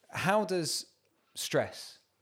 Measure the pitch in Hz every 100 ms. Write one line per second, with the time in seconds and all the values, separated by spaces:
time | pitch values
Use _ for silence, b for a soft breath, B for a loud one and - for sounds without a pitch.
0 | b - 160 208 196 185 151 - - _
1 | _ _ _ - - 147 104 - - -
2 | _ _